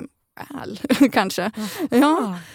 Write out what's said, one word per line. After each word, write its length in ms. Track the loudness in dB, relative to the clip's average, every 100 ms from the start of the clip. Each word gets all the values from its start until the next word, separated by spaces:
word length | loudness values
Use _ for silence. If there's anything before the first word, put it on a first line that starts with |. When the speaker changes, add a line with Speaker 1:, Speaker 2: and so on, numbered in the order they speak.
| -16 _ _ -20 -16
Speaker 1:
själ, 320 | -14 -12 -8 -2 4
<laughs> 160 | 4
kanske. 400 | 4 0 -2 -4 -6 -8 -6 0
Speaker 2:
Jaha. 500 | 4 4 4 0 -6 -12